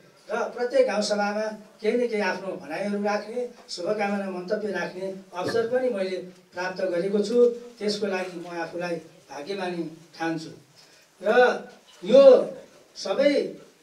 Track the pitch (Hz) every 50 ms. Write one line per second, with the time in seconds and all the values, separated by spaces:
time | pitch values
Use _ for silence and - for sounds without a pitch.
0 | - - _ _ _ - 208 226 214 - - 240 240 240 277 269 254 202 202 208
1 | 208 208 208 202 208 202 208 214 220 214 214 - - - - - - 214 240 247
2 | 240 226 220 208 202 185 185 185 190 190 165 - - 143 160 180 196 208 202 202
3 | 202 208 208 208 214 214 233 247 247 240 - - - - - - 170 208 214 214
4 | 202 202 202 196 196 190 180 180 180 180 214 202 214 202 180 180 165 165 175 185
5 | 190 190 190 - - - - 180 - - 226 233 226 226 247 262 262 240 202 196
6 | 190 185 185 175 175 - - - - _ - 175 180 190 180 185 190 170 175 170
7 | 185 202 202 208 202 208 240 240 240 240 - - - - - - 202 208 196 -
8 | 220 196 190 180 180 180 170 165 170 175 175 170 165 - 170 170 180 175 170 160
9 | - - - - _ - 165 165 143 175 196 196 185 180 175 170 156 151 - -
10 | - - - - 165 160 165 160 160 - - - - _ _ - - _ - _
11 | _ _ _ - 185 208 233 247 247 233 208 - - - - - _ _ - -
12 | 175 190 240 277 277 269 254 - - - - - - - - - - _ - -
13 | - 196 196 - 285 294 277 254 196 - - - - - _ _